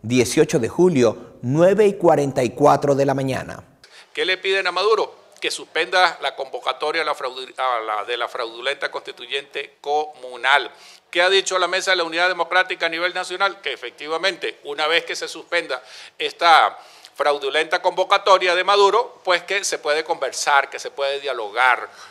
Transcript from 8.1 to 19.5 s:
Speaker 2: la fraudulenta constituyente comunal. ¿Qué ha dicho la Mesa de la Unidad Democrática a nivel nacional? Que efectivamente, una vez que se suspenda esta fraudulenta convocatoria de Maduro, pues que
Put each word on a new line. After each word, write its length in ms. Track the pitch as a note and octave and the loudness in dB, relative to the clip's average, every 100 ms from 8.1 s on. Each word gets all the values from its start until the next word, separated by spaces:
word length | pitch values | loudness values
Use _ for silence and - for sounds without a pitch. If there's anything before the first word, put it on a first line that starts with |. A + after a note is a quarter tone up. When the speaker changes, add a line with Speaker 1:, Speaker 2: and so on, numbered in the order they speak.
| A#2+ | -6
Speaker 2:
la 100 | A#2 | -6
fraudulenta 640 | - A#2 A#2 B2+ C#3+ D3 | -6 -8 -6 -6 -6 -6
constituyente 840 | C#3 C3+ B2+ B2 C3+ C#3 D3+ C#3+ _ | -8 -12 -16 -8 -8 -8 -12 -12 _
comunal. 920 | C#3+ D3+ D3+ C#3 B2+ B2 B2+ C#3+ A2+ - - - _ | -4 -4 -4 -12 -16 -4 2 2 0 -12 -20 -20 _
¿Qué 140 | F3 | 0
ha 80 | F3+ | 2
dicho 260 | G3 F#3 F#3 | 2 0 -2
la 120 | F3 | 0
Mesa 240 | F#3 F#3 | -2 0
de 60 | F#3 | 0
la 40 | |
Unidad 240 | E3 E3 F3+ | 0 0 -2
Democrática 600 | F3+ E3+ F3+ F#3 F3+ E3 | 0 0 0 0 -2 -4
a 20 | |
nivel 260 | D#3+ F3 | -2 -4
nacional? 460 | F3+ F3 F3+ G3 F3 | -4 -8 -4 -4 -4
Que 120 | C#3+ | -10
efectivamente, 840 | C3 A#2+ - D3 D#3+ F#3 F3 B2+ - | -8 -10 -14 -8 -4 -4 -4 -8 -10
una 240 | C#3+ D3 D#3 | -14 -6 0
vez 160 | E3 | 0
que 100 | E3 | -2
se 140 | F3 D#3+ | -10 -10
suspenda 520 | E3 - F3 D#3 B2+ - - - _ | -12 -4 -4 -4 -8 -10 -20 -20 _
esta 580 | D3+ - E3+ D#3 G#2+ - - - - | -8 0 6 6 6 0 -20 -20 -20
fraudulenta 680 | _ D3 D3 C3+ C#3+ D#3+ F3+ | _ 0 0 -2 -2 -2 -2
convocatoria 760 | F3+ F3 F#3 G3 G#3 F#3 F#3 F3 | -2 -2 0 2 4 4 4 0
de 80 | |
Maduro, 560 | F#3 G3+ G3+ G3+ B3 - | 2 4 6 4 -2 -8
pues 220 | - F3 | -2 -2
que 180 | - | 0